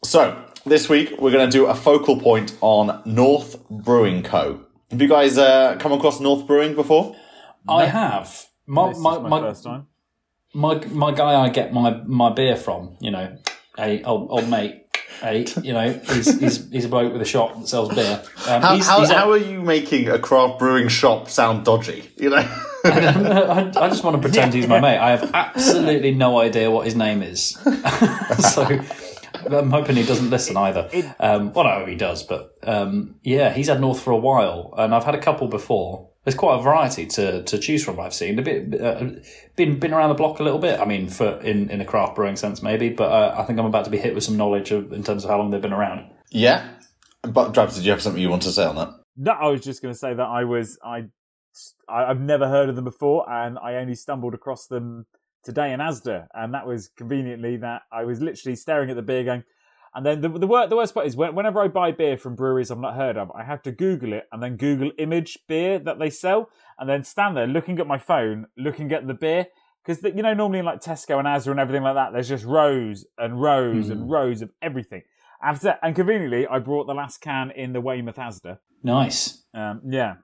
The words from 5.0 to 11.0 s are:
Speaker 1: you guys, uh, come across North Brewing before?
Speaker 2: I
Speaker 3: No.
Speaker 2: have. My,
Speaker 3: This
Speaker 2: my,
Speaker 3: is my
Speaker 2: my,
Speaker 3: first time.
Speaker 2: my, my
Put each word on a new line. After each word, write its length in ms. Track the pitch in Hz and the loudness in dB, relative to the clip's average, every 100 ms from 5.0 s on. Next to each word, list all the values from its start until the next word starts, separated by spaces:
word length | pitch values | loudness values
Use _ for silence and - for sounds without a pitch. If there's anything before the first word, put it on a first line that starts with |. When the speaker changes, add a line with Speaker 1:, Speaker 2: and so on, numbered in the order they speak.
Speaker 1:
you 60 | 139 | 6
guys, 280 | 147 143 127 | 6 6 6
uh, 400 | 135 131 131 120 | 6 8 6 2
come 140 | 151 | 0
across 280 | 143 147 143 | 2 2 2
North 260 | 139 139 139 | 0 0 4
Brewing 280 | 143 151 | 2 2
before? 400 | 151 147 156 208 - - - - _ - | 0 4 4 4 -8 -20 -20 -20 _ 0
Speaker 2:
I 160 | 165 | 2
Speaker 3:
No. 60 | 165 | 4
Speaker 2:
have. 560 | 202 196 101 92 - - _ - | 2 0 -2 -6 -14 -18 _ -4
My, 220 | 143 185 | 2 2
Speaker 3:
This 100 | 170 | 2
Speaker 2:
my, 180 | 160 165 | 0 0
Speaker 3:
is 60 | |
my 60 | 123 | 0
Speaker 2:
my, 120 | 156 | -2
Speaker 3:
first 240 | 113 104 | -2 -6
time. 220 | 120 123 143 _ _ _ _ _ _ | -12 -14 -16 _ _ _ _ _ _
Speaker 2:
my, 200 | 147 156 151 - | -2 0 0 -4
my 260 | 151 | -2